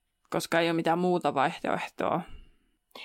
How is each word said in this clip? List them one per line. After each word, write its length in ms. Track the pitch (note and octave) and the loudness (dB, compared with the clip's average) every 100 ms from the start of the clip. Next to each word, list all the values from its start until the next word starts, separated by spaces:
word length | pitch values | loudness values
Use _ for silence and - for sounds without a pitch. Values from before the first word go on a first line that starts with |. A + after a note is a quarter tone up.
| _ _ - | _ _ -6
koska 300 | E3 - E3 | -4 0 0
ei 80 | E3+ | 2
ole 60 | |
mitään 260 | E3 E3 E3+ | 2 2 2
muuta 340 | F3+ F3 D3 | 2 2 2
vaihtoehtoa. 880 | C#3 D3 - - - - - - E3 - - - _ _ _ _ - | 2 0 0 -2 -2 -4 -4 -2 -2 -4 -14 -20 _ _ _ _ -20